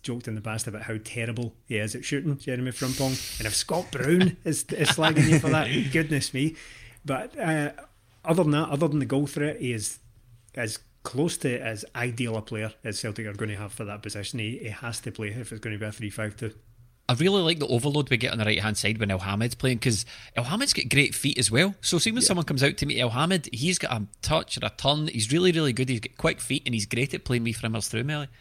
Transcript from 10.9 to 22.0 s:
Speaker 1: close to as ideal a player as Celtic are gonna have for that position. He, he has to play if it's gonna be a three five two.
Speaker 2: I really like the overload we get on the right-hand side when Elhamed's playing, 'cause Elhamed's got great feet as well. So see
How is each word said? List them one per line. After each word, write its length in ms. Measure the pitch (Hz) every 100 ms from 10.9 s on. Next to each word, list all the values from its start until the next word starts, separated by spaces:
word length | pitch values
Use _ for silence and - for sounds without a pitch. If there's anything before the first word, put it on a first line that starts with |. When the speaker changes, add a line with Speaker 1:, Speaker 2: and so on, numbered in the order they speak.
| _
Speaker 1:
close 340 | - 120 165 -
to 220 | 135 123
as 240 | 123 107 - -
ideal 400 | 120 117 120 110
a 40 |
player 300 | 104 110 107 -
as 140 | 117 104
Celtic 300 | 117 104 107
are 60 |
gonna 220 | 101 107 104
have 160 | 104
for 140 | - 104
that 160 | 104
position. 380 | 107 104 104 123
He, 180 | 107 127
he 120 | 113
has 300 | 104 120 117
to 100 | -
play 160 | 107 104
if 220 | 113 123
it's 80 | 110
gonna 160 | 113 104
be 80 | 107
a 60 |
three 180 | 104 107
five 260 | 98 107 -
two. 160 | 113 - - - - _ -
Speaker 2:
I 60 |
really 300 | 123 175 196
like 160 | 165 165
the 80 | 131
overload 420 | 120 143 147 135
we 80 | 120
get 140 | 123
on 80 | 113
the 60 | 107
right-hand 320 | 110 107 104
side 220 | 104 110
when 100 | 104
Elhamed's 440 | 92 95 101 120
playing, 240 | - 131 120
'cause 300 | 127 104 - - - -
Elhamed's 380 | 120 202 277
got 160 | - 127
great 240 | 139 139
feet 240 | - - 139
as 140 | 107
well. 240 | 117 190 196
So 180 | -
see 100 | 175